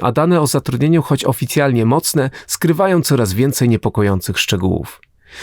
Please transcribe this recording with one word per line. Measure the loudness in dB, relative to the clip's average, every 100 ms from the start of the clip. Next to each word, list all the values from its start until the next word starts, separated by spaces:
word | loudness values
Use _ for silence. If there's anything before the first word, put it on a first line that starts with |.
a | -2
dane | 0 2 2
o | 2
zatrudnieniu, | -2 -2 -2 2 2
choć | 2 0 0
oficjalnie | -2 -2 0 2 2 2
mocne, | 2 0 -2 -2 -6 -10
skrywają | -2 0 2 2 2
coraz | 2 0 0
więcej | 0 0 2 2
niepokojących | 2 0 0 0 0 -2 -4
szczegółów. | -2 -2 0 -2 -6 -16 _ _ _ -18